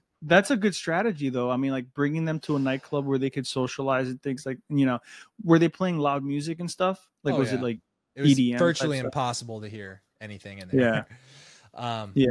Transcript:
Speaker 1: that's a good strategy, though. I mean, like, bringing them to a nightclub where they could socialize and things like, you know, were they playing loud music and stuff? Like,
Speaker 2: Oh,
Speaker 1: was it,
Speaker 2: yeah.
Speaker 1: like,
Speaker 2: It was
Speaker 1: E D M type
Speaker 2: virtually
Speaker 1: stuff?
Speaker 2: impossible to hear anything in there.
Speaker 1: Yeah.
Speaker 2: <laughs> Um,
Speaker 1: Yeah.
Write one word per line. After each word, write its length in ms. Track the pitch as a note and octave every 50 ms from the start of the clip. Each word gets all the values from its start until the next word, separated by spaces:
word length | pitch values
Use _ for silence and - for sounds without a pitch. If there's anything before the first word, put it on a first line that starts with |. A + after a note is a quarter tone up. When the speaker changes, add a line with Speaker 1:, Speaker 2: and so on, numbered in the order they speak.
| _ _ _ -
Speaker 1:
that's 300 | - D3 E3+ F#3+ G3+ -
a 60 | C#4+ G3+
good 180 | G3 G#3 E3+
strategy, 540 | - - E3+ E3 F3 A3 A#3 F#3 C#3+ C#3+ C3+
though. 200 | B2+ B2+ B2 B2
I 80 | B2+ B2+
mean, 140 | C3+ C3+
like, 200 | C3+ C3 B2 B2+ -
bringing 300 | C#3+ C#3+ C#3+ D3+ D#3+ D#3+
them 140 | D#3+ D#3 D#3
to 140 | - - D3+
a 40 | C#3
nightclub 480 | C3+ C3+ C3 C3+ - - - C#3+ C#3 C#3
where 100 | C3+ C3
they 140 | C3 C3+
could 160 | - C#3+ B2+ -
socialize 600 | - C3+ B2+ B2 - - C#3 C3+ C3+ B2+ C3 B2+
and 120 | B2+ C3
things 240 | - C#3+ C3 B2+ -
like, 140 | C3+ C3 - - -
you 160 | D3+ C#3+ C#3
know, 140 | C3 B2 A2+ _ - - - - _ _ - -
were 140 | E3 E3 E3
they 120 | E3 E3+
playing 280 | - - F#3 F#3 F3 D#3
loud 260 | C#3+ C#3+ C#3 C#3+ C3+
music 360 | C#3 C#3+ D3 C#3+ E3 E3 E3
and 100 | F3 E3
stuff? 400 | - - F#3 F#3 F#3+ - _ _ _ _ -
Like, 100 | D3 -
Speaker 2:
Oh, 60 | D3
Speaker 1:
was 120 | C3+ A2
it, 40 | C3
Speaker 2:
yeah. 60 | A#2+ B2+
Speaker 1:
like, 160 | A#2+ A2+ A2+ _ _ _ _ _ _ -
Speaker 2:
It 60 | C3
was 80 | C#3 C#3+
Speaker 1:
E 40 | C#3
D 160 | C3 B2 A#2+ A#2+
M 60 | B2
type 60 | E3+ E3+
Speaker 2:
virtually 300 | D#3+ - C3+ D#3 C#3+ C3
Speaker 1:
stuff? 80 | B2
Speaker 2:
impossible 560 | C3 - C#3+ C3 B2 A#2 - A#2+ A#2 A2+ G#2+
to 60 | G#2+ G#2
hear 340 | G#2+ G#2+ G2+ F#2+ F#2+ F#2 _ _ _ -
anything 380 | A2 G#2+ G#2 F#2+ - G2+ G2 G2
in 80 | F#2+ F#2
there. 120 | B2+ C3
Speaker 1:
Yeah. 240 | B2+ A#2 A2 G#2+ - -
Speaker 2:
<laughs> 60 | - - _ - - - - - - - _ - -
Um, 360 | - B2 A#2+ A#2 A2 G#2+ G#2 F#2+
Speaker 1:
Yeah. 140 | C#3+ C3 B2